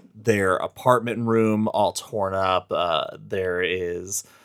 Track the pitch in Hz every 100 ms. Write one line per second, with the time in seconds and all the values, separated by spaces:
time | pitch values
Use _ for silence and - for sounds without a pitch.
0 | - 110 110 104 95 92 - - 127 123
1 | 117 110 113 113 110 107 107 101 98 -
2 | - 110 95 95 95 90 - 78 87 78
3 | - - 104 98 92 90 90 92 87 87
4 | 90 - - -